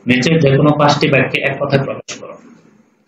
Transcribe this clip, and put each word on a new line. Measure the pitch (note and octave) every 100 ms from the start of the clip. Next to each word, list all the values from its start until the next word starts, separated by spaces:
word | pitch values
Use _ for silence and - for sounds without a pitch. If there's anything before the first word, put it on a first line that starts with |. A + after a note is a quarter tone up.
| A#2+
নিচে | B2+ B2+ E3
যে | C#3 C3+
কোনো | D3 C#3+
পাঁচটি | C#3+ - D3+
বাক্যে | C3 B2+ C#3+
এক | C#3 -
কথায় | C#3 C#3
প্রকাশ | A2+ A2 - -
করো। | - - - - _ _ _ _